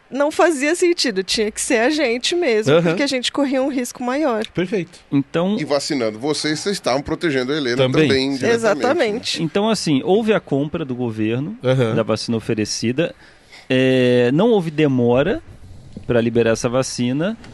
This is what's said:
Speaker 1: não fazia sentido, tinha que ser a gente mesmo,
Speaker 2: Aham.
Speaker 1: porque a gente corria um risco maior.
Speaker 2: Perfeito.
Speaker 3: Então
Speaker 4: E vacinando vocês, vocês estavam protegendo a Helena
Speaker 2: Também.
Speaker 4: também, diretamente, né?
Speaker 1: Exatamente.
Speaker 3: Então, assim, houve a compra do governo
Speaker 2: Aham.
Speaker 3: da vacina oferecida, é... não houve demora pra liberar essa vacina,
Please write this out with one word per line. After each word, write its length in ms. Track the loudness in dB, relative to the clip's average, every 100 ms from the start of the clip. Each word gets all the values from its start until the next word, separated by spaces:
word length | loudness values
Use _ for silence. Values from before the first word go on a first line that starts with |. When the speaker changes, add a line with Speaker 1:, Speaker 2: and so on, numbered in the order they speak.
| _
Speaker 1:
não 180 | -2 -2
fazia 460 | 4 2 4 0 2
sentido, 480 | 2 2 0 -2
tinha 260 | -4 -2 -2
que 120 | -4
ser 160 | -2 2
a 100 | 2
gente 460 | 2 0 -2 -2 0
mesmo, 380 | 0 0 4
Speaker 2:
Aham. 100 | 4 2
Speaker 1:
porque 140 | 0
a 40 | -2
gente 240 | -2 -4
corria 300 | -2 0 0
um 60 | -2
risco 340 | -2 -6 -6
maior. 420 | -4 -2 0 -2 -4
Speaker 2:
Perfeito. 520 | -4 -4 -4 -6 -14 -4
Speaker 3:
Então 460 | -2 -2 -2 -2 -2
Speaker 4:
E 60 |
vacinando 560 | 0 -2 0 -2 -2 -4
vocês, 400 | -4 -2 -2 -4
vocês 160 | -4 -2
estavam 260 | -2 -2
protegendo 520 | -2 -4 -2 -2 -2
a 20 | -2
Helena 220 | -2 0
Speaker 2:
Também. 320 | 2 4 4
Speaker 4:
também, 260 | 2 0 -2
diretamente, 80 | 0
né? 80 | 2
Speaker 1:
Exatamente. 840 | 2 2 0 2 0 -2 -6 -4
Speaker 3:
Então, 260 | -2 0 0
assim, 320 | 0 0 0
houve 300 | 2 2 2
a 60 | 0
compra 420 | 0 -2 -2 -6
do 100 | -6
governo 640 | -4 -4 -2 -2 -2 -4 -4
Speaker 2:
Aham. 320 | 0 2 2 0
Speaker 3:
da 80 |
vacina 320 | 0 -2 0 -4
oferecida, 800 | -2 -2 -2 -2 -2 0 -2 -4 -20 -20 _ -20 -2
é... 600 | 2 4 4 4 4 4
não 160 | 4 4
houve 200 | 2 0
demora 720 | 0 2 2 2 2 2 -2 -8 -20 -20 -20 -18 -16 -2
pra 120 | 0
liberar 320 | 2 2 2
essa 160 | 2 0
vacina, 680 | -2 -2 -2 -2 -2 -4 -6 -14